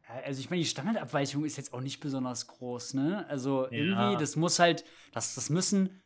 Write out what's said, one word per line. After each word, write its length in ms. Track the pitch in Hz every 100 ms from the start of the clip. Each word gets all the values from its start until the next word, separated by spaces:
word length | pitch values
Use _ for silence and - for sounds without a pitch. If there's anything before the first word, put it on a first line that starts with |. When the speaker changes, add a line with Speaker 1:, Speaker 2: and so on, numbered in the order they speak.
| -
Speaker 1:
Ja, 120 | 120
also 160 | 135 135
ich 80 | 131
meine, 120 | 180
die 60 | 147
Standardabweichung 760 | - 156 220 139 147 139 143
ist 100 | 151
jetzt 180 | 147 131
auch 80 | 123
nicht 200 | 135 123
besonders 440 | 151 135 127 117 -
groß, 460 | - 123 123 -
ne? 320 | 135 143 202 156
Also 400 | 143 131 135 131
Speaker 2:
Ja. 60 | 117
Speaker 1:
irgendwie, 400 | 156 190 - 185
das 140 | 151
muss 240 | 151 170 -
halt, 240 | 170 160 - - -
das, 200 | 117 -
das 160 | - 120
müssen 520 | 160 185 202 190 -